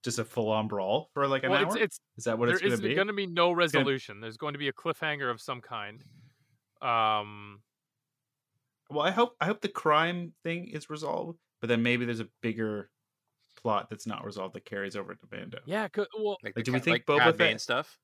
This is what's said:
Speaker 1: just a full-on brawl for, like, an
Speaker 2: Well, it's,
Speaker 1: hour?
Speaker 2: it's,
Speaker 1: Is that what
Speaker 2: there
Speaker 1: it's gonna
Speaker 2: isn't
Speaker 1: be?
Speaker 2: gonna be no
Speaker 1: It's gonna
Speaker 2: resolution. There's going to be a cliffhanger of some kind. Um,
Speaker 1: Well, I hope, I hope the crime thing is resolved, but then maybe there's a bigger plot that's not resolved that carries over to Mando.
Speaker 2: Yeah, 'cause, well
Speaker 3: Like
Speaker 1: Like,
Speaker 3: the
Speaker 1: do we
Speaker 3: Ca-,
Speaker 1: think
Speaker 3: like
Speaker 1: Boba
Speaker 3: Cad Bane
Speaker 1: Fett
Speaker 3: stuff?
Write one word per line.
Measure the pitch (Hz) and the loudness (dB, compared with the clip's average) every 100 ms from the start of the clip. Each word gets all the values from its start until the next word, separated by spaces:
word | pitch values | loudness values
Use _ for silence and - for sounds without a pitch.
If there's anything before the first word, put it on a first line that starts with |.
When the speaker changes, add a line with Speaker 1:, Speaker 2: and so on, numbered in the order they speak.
Speaker 1:
just | 127 120 | -4 -4
a | |
full-on | 110 - 107 110 107 | -4 -2 0 2 0
brawl | 101 95 123 160 | -2 0 0 0
for, | - 139 | -2 2
like, | 135 | 2
an | 131 | 2
Speaker 2:
Well, | - | 2
it's, | 175 214 | 2 0
Speaker 1:
hour? | |
Speaker 2:
it's, | 220 - _ - | -2 -2 _ -6
Speaker 1:
Is | |
that | 117 113 | -2 2
what | 120 | 2
Speaker 2:
there | 120 | 2
Speaker 1:
it's | |
gonna | 196 | 2
Speaker 2:
isn't | 117 107 | 0 0
Speaker 1:
be? | 147 | 0
Speaker 2:
gonna | 202 | 0
be | 202 190 | -2 -4
no | 170 175 175 | 4 4 4
Speaker 1:
It's | 170 | 4
gonna | 143 | 4
Speaker 2:
resolution. | 135 131 - 101 | 2 0 -4 -12
There's | 113 110 | -12 -6
going | 151 | -6
to | 143 | -2
be | 143 | -4
a | |
cliffhanger | - 170 156 156 147 131 | -2 -4 -2 -4 -2 -2
of | 113 | -4
some | - 123 | -6 -10
kind. | - 117 101 113 - - - _ _ _ _ _ | -8 -8 -8 -12 -20 -20 -20 _ _ _ _ _
Um, | 131 117 110 107 104 104 104 104 _ _ _ _ _ _ _ _ _ _ _ _ _ | 0 4 4 2 -2 -12 -16 -18 _ _ _ _ _ _ _ _ _ _ _ _ _
Speaker 1:
Well, | 147 160 | 0 2
I | |
hope, | 196 240 - | 4 2 2
I | 160 | -2
hope | 214 | 0
the | 202 | -4
crime | - 156 151 165 175 170 _ | 0 4 6 4 0 -8 _
thing | 165 170 175 | -6 -6 -6
is | 151 - | -12 -10
resolved, | 156 151 160 165 165 _ _ | -8 -4 -2 -4 -10 _ _
but | 117 | 0
then | 117 | 2
maybe | 117 120 120 | 4 2 0
there's | 117 | -4
a | 110 _ | -6 _
bigger | 117 110 110 104 98 _ _ _ _ _ _ - | -6 -2 -2 -4 -8 _ _ _ _ _ _ -6
plot | 117 104 - | 0 0 0
that's | 107 - | -10 -8
not | 104 | -8
resolved | 104 98 95 101 | -8 -8 -8 -10
that | |
carries | - 101 98 101 | -10 -6 -4 -6
over | 95 | -10
to | - - | -14 -14
Mando. | 104 - - | -14 -12 -14
Speaker 2:
Yeah, | 127 196 208 | -6 -4 -4
'cause, | - 202 220 | -2 -4 -2
well | 208 202 | -4 -4
Speaker 3:
Like | |
Speaker 1:
Like, | 208 151 | -6 -6
Speaker 3:
the | |
Speaker 1:
do | 117 | -2
we | 127 | 0
Speaker 3:
Ca-, | |
Speaker 1:
think | 147 | 0
Speaker 3:
like | 165 - | 0 2
Speaker 1:
Boba | 147 | 6
Speaker 3:
Cad | 185 160 | 6 6
Bane | 165 | 2
Speaker 1:
Fett | 110 | 2
Speaker 3:
stuff? | - 123 156 - | -2 -2 -2 -14